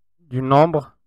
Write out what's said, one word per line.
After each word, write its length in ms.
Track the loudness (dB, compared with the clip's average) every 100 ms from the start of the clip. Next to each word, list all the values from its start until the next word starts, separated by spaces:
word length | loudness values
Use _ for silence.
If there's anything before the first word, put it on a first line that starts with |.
| _ _
du 220 | _ -8
nombre 560 | 0 2 2 -2 -8 _